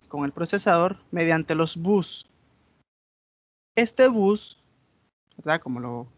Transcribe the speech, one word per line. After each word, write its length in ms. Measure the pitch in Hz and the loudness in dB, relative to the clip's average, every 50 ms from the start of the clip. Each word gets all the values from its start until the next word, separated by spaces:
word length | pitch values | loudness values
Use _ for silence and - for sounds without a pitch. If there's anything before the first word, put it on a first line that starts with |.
| _ _ | _ _
con 160 | - 147 143 | -8 -6 -6
el 60 | 139 | -6
procesador 640 | - - 170 - - 202 - 214 175 170 170 190 196 - _ _ | -6 -8 -6 -4 -4 -2 2 4 4 4 4 2 -2 -6 _ _
mediante 460 | - 175 165 165 165 160 156 - 165 | -4 -2 2 2 2 2 0 -2 0
los 200 | 156 165 160 - | 0 0 -2 -2
bus. 500 | 170 165 190 208 196 170 - - - - _ _ _ _ _ _ _ _ _ _ _ _ _ _ _ _ _ _ _ _ _ _ _ _ _ _ _ _ _ _ | -4 -2 0 0 0 0 -2 -8 -16 -18 _ _ _ _ _ _ _ _ _ _ _ _ _ _ _ _ _ _ _ _ _ _ _ _ _ _ _ _ _ _
Este 320 | 220 233 226 - - 254 262 | 0 0 0 2 4 4 4
bus, 540 | 240 220 196 196 208 208 - - - _ _ _ _ _ _ _ _ _ _ _ _ _ _ _ _ - | 4 4 2 2 0 0 -4 -12 -20 _ _ _ _ _ _ _ _ _ _ _ _ _ _ _ _ -12
¿verdad? 240 | - 151 156 160 | -4 -2 -2 -2
Como 180 | - 135 127 120 | -2 -6 -8 -8
lo, 280 | 120 123 120 120 120 123 - | -8 -8 -10 -10 -12 -14 -18